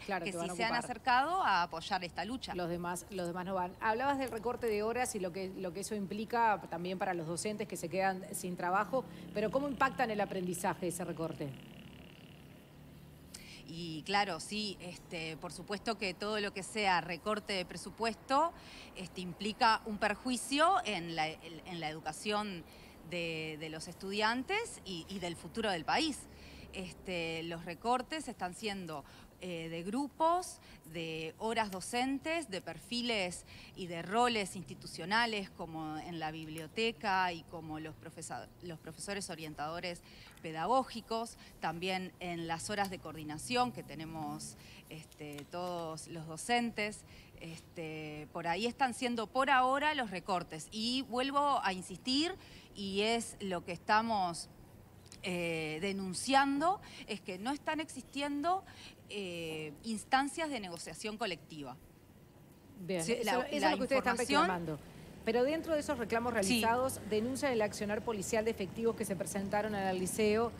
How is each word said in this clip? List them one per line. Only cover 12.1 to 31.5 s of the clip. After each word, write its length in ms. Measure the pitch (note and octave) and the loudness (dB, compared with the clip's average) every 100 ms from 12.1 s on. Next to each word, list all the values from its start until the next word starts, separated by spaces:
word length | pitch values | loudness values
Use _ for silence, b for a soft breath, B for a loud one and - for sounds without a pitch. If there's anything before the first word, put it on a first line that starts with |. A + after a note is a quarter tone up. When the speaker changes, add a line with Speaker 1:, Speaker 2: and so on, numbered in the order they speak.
| - - - - - - - - - - - - B B B B | -18 -18 -18 -18 -18 -20 -20 -18 -18 -18 -18 -16 B B B B
Speaker 2:
Y 320 | E3 E3+ D#3 | -6 -4 -4
claro, 360 | F#3+ G3+ G3 D#3+ | 2 4 4 0
sí, 380 | - G#3 G#3 E3+ | -2 -2 -2 -6
este, 560 | F3 E3+ - F3 D#3+ D3+ | -10 -12 -8 -6 -6 -6
por 160 | E3+ | -8
supuesto 460 | D#3 E3+ G3+ A#3+ G#3+ | -8 -6 -4 -2 -2
que 160 | G3 | -2
todo 260 | F3 G#3 G#3+ | -2 -2 0
lo 140 | G3+ | -2
que 80 | G3 | -4
sea 400 | F3+ A3 G3 F3 | -4 2 4 4
recorte 500 | D#3+ E3 G#3+ G#3+ G#3 | 2 -2 0 -2 0
de 140 | F#3+ F3 | -2 -2
presupuesto, 840 | F3 G3+ E3+ A3+ A3 - C4+ E4+ - B B B - | -6 -8 -2 0 0 2 4 4 0 B B B -12
este, 240 | F3+ - | -10 -6
implica 640 | F3+ D#3+ G#3 G3+ A#3 A3 | -6 -4 -2 6 6 6
un 140 | A3+ G#3 | 2 0
perjuicio 800 | G#3 G#3 B3+ B3 - C#4 E4 F#4+ G#3+ | 2 2 0 -2 2 6 8 6 4
en 280 | F#3 E3+ | -2 -2
la, 140 | E3 D#3 | 0 0
en 500 | D#3 E3 D#3+ F3+ E3+ | -2 -10 -12 -8 -4
la 120 | D#3 | -4
educación 720 | D#3 D#3 D#3 G#3 G#3 G#3 F3 - B B B E3 | -4 -6 -4 0 0 0 -4 -10 B B B -6
de, 480 | F3 E3+ D#3+ D#3 D#3 | -2 -2 -2 -4 -6
de 80 | D#3+ | -6
los 180 | D#3 F3 | -8 -10
estudiantes 960 | E3+ G3 G#3 G#3+ B3 B3+ G#4 A#4 - - | -8 -4 2 4 4 2 0 -2 -6 -8
y, 180 | F3 F3 | -6 -6
y 80 | G3 | -4
del 180 | F3 E3 | -4 -4
futuro 340 | E3 A3+ A3 | -8 -2 0
del 140 | F3 | 0
país. 340 | D3+ F#3 D#4+ - - B B B B | 2 2 2 -2 -10 B B B B
Este, 680 | F#3+ F3+ - - F3 E3 D#3+ | -8 -8 -10 -6 -2 -2 -2
los 240 | E3+ E3+ F3 | -4 -6 -8
recortes 600 | E3+ A#3 B3 A#3+ D#4 B3+ | -4 2 2 0 -6 -6
están 260 | G#3 F3+ | -6 -6
siendo, 500 | E3+ G#3+ G3 E3+ D3+ - B B - | -4 -4 -4 -6 -8 -10 B B -10
eh, 280 | F#3 E3 E3 | -6 -6 -4
de 140 | E3 | -4
grupos, 760 | F3 A#3+ C#4+ - D#4+ F4 F4+ - B B - | -2 -2 -2 4 4 4 0 -10 B B -10
de 420 | E3 D#3+ D#3+ D#3+ - | -6 -4 -2 -4 -2
horas 320 | A3 | 0